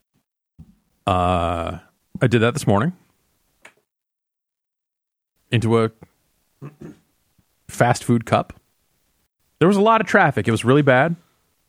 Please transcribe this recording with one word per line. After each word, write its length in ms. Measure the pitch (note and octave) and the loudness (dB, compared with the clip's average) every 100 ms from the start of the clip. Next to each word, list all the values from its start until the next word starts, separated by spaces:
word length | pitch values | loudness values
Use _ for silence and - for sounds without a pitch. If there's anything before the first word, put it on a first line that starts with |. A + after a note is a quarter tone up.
| _ _ _ _ _ - - _ _ _ G2 | _ _ _ _ _ -20 -20 _ _ _ -2
Uh, 720 | F2+ F2+ F2+ E2+ E2+ E2+ E2+ - _ _ - | 0 0 0 -2 -4 -8 -10 -16 _ _ -2
I 60 | B2+ | 0
did 140 | A#2 | 2
that 120 | A#2 | 0
this 140 | D3 - | 0 0
morning. 260 | G2+ D#3+ - _ _ _ _ _ _ - _ _ _ _ _ _ _ _ _ _ _ _ _ _ _ _ _ - | 0 0 -6 _ _ _ _ _ _ -20 _ _ _ _ _ _ _ _ _ _ _ _ _ _ _ _ _ -4
Into 280 | A#2 A2 A2+ | -2 0 0
a 80 | A2 - - _ _ _ _ _ - - - - _ _ _ _ _ _ - | 0 -6 -20 _ _ _ _ _ -20 -20 -20 -20 _ _ _ _ _ _ -10
fast 340 | - A#2+ - | -2 -2 -2
food 220 | - A#2+ - | -2 -2 0
cup. 260 | A2 - - _ _ _ _ _ _ _ _ _ - | -4 -4 -14 _ _ _ _ _ _ _ _ _ -2
There 100 | E3+ | 0
was 80 | G3 | 2
a 40 | |
lot 180 | A3 A3 | 2 0
of 60 | - | 2
traffic. 420 | G3+ D#3+ A2 G#2+ | 2 2 0 -2
It 20 | |
was 140 | A2 | 0
really 180 | A2+ C#3+ | 2 2
bad. 340 | C3+ B2+ E3 E3 _ _ _ _ | 4 2 2 -4 _ _ _ _